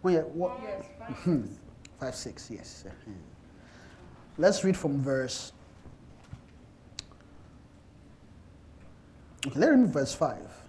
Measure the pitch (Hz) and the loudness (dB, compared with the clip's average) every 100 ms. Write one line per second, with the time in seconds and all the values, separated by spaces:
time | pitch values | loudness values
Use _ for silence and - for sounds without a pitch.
0 | 185 165 156 156 180 175 - 143 - - | 4 4 2 -2 -2 -4 -8 -10 -10 -14
1 | - 131 175 151 101 - - - - - | -12 -2 2 2 0 -12 -18 -20 -20 -10
2 | 131 - 120 - - 107 - - 98 - | -8 -8 -12 -14 -14 -14 -14 -18 -18 -16
3 | 110 95 78 - - - - - - - | -16 -16 -16 -20 -20 -20 -20 -20 -20 -20
4 | - - - - 180 208 190 185 156 139 | -20 -20 -16 4 4 6 2 2 0 0
5 | 135 135 127 - - - - - - - | 0 0 -2 -6 -10 -18 -20 -20 -20 -20
6 | - - - - - - - - - - | -20 -20 -18 -20 -18 -20 -20 -20 -18 -18
7 | - - - - - - - - - - | -18 -20 -20 -20 -20 -20 -20 -20 -20 -20
8 | - - - - - - - - - - | -20 -20 -20 -20 -20 -20 -20 -20 -20 -20
9 | - - - - 285 - 294 269 214 143 | -20 -20 -20 -12 -6 2 6 8 6 4
10 | 135 - 151 - - - | -2 0 -2 -2 -12 -18